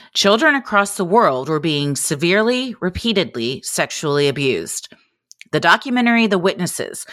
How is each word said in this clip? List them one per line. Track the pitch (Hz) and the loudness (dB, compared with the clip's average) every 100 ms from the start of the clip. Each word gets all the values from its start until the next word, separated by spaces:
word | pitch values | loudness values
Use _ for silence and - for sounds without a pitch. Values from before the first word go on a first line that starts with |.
| - | -10
children | - 196 220 311 | 0 2 4 4
across | 277 - 208 202 - | 2 0 0 0 -2
the | |
world | 175 220 190 131 147 | 2 4 4 2 -2
were | 156 | -2
being | 160 147 143 139 | 0 0 -2 -2
severely, | - 156 170 196 220 254 262 - | -4 -2 2 2 2 0 -4 -6
repeatedly | 180 180 233 196 135 123 117 131 | -6 -4 -2 0 -2 -4 -6 -6
sexually | - - 143 - 156 143 143 | -6 -4 -4 -4 -2 0 0
abused. | 139 135 92 82 - - - _ _ _ - - | 0 0 0 -4 -10 -12 -20 _ _ _ -20 -6
The | 151 | -2
documentary | 170 220 277 247 240 233 220 | 2 2 2 0 2 2 2
The | 190 | 2
Witnesses | 185 - 180 - - - - | 0 -2 -4 -4 -8 -10 -16